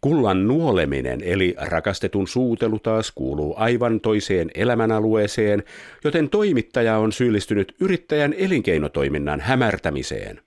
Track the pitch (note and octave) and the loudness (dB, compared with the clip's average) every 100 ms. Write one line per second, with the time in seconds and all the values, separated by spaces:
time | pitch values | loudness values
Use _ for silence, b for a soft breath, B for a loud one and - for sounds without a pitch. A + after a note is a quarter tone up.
0 | C#3 D#3+ A2+ F#2 G2+ C#3+ E3 F#2+ D2+ C#2 | 2 2 2 2 2 2 2 2 2 0
1 | B1+ B1 F2 F#2+ F2+ - C2+ E2 G2+ F#2 | -2 -4 -2 0 0 0 -4 -2 -2 -4
2 | F#2+ G2+ F#2 - B2+ A#2 A#2 G#2+ - A2 | -4 -2 -2 0 0 0 -2 -2 -2 -2
3 | A2 - C2 D2 D2+ F2+ A2+ A#2+ A#2+ A2 | -2 -6 -6 -4 -4 -2 -2 0 0 0
4 | A2+ G#2+ - F#2 E2 - A2+ A#2 A2 A2 | 0 0 0 0 -2 -2 0 2 2 2
5 | A2 A2 G#2 - G#2+ G#2 - B B B | 2 2 0 0 0 0 -2 B B B
6 | D3+ D#3+ D3+ G#3 G#3 C#3 A2+ - A2+ A2 | -2 0 0 2 2 0 0 0 2 2
7 | A2 A2 B2 G#2+ - G#2 F#2+ - F#3+ F3+ | 0 2 2 2 2 0 0 -2 -2 -2
8 | - D3+ C#3+ D#3+ F#3+ E3 G2 E2 D2+ - | 0 0 0 0 0 0 2 0 0 -2
9 | C#2 D2+ C#2+ D2 D#2+ B2+ A#2 - - C#2+ | -2 -2 -2 -4 0 2 2 0 -2 -4
10 | - G#1+ C#2 - | -6 -8 -10 -16